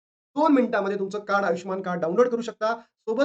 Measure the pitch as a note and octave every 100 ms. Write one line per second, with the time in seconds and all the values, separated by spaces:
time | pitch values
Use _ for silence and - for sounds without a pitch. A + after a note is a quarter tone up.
0 | _ _ _ C#4 D#4 C#4 A#3 A3+ G3 G3+
1 | G3 G3+ G3+ G3+ G3+ F#3+ G3 F#3+ F3+ F3
2 | E3 G3 B3 A#3 A3+ G#3+ G#3+ A#3 - _
3 | - A3+